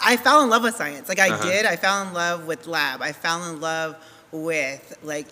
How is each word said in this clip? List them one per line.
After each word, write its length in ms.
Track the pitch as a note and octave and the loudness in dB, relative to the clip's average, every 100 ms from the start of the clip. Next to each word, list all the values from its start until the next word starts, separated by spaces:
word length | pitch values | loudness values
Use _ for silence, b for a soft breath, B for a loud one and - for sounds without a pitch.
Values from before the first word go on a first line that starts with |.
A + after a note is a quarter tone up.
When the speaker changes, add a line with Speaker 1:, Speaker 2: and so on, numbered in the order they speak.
Speaker 1:
I 120 | A3 A#3+ | 2 4
fell 260 | C4 D4+ | 6 6
in 80 | C4 | 6
love 120 | A3+ | 4
with 140 | A3+ A3+ | 2 -2
science. 320 | D3 C#3+ - | -6 -8 -4
Like, 100 | F#3+ | 2
I 120 | F#3+ | 2
Speaker 2:
Uh-huh. 140 | G#3 | 2
Speaker 1:
did. 220 | F3+ G3 A3 | 0 2 2
I 80 | E3+ | 0
fell 260 | F#3+ G3 | 0 0
in 100 | F#3+ | -2
love 340 | F3 E3+ E3+ D#3+ | -2 -2 -2 -4
with 200 | D#3 E3 | -8 -4
lab. 360 | D#3+ C#3+ C3 | -2 -2 -2
I 100 | C#3+ | -6
fell 320 | D3 E3+ E3+ F3 | -4 -2 -2 -4
in 100 | D#3 | -6
love 360 | D#3+ D#3+ D#3+ D3+ B B B | -6 -4 -6 -8 B B B
with, 640 | D#3+ D#3+ D#3+ C3+ C#3 - - | -8 -4 -2 -2 -6 -16 -16
like, 240 | D3+ D3 D3 | -10 -10 -10